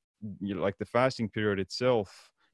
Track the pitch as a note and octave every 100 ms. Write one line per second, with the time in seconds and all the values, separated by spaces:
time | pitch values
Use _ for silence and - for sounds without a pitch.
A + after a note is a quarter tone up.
0 | _ _ G#2+ F#2+ G2+ F#2 F2+ G2 G#2 A#2
1 | C3 B2 A2 - G#2+ G2 F#2+ - B2+ B2
2 | G2+ - - _ _